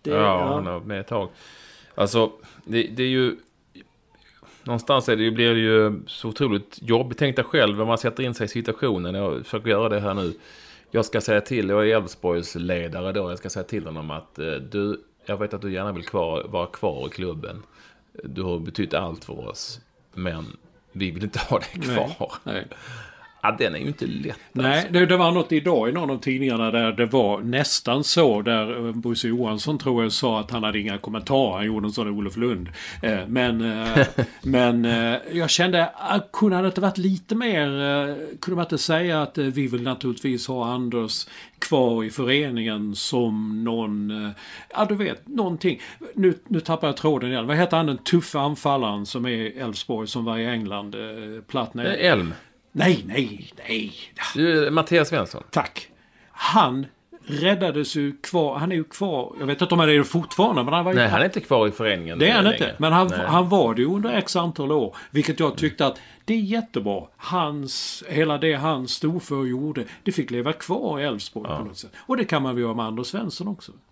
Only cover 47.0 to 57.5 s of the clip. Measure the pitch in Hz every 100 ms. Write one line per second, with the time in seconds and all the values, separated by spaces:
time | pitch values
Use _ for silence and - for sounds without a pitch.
47 | 165 139 120 127 117 151 175 165 160 123
48 | - 175 - 151 139 147 147 139 113 104
49 | 101 127 123 117 110 127 123 101 - 117
50 | 110 123 113 113 117 120 104 101 101 107
51 | 110 110 107 110 - 135 113 117 123 202
52 | 180 120 85 80 - _ _ - 175 147
53 | 87 117 120 104 - - - 113 104 -
54 | - - - 139 165 160 143 160 156 170
55 | 151 156 87 - - - - - - _
56 | _ _ - - - 208 147 131 135 _
57 | _ - - 147 175